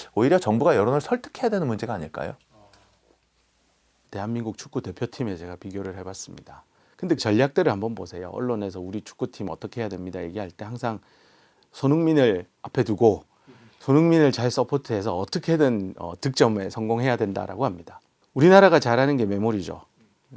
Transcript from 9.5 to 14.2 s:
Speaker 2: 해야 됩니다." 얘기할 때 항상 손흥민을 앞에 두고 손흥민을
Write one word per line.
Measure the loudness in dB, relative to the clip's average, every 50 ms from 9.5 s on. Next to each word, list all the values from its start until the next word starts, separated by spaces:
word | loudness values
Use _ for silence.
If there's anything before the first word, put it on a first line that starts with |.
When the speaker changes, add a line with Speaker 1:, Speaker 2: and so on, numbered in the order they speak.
| -10 -10 -12 -12 -10 -8 -8
Speaker 2:
해야 | -8
됩니다." | -8 -10 -10 -10 -10 -10 -10
얘기할 | -10 -10 -10 -10 -12
때 | -12 -14 -14
항상 | -12 -10 -8 -8 -8 -8 -8 -12 _ _ _ _ _ _ _ _ _ _ _ _ _
손흥민을 | -8 -2 0 2 2 2 2 4 4 4 4 4 4 0 -2 -8 _ _ -18
앞에 | -6 -4 -2 -2
두고 | -2 0 4 4 4 4 2 -2 _ _ _ _ -20 -20 -20 -20 -20 _ _
손흥민을 | 0 2 4 4 6 6 6 6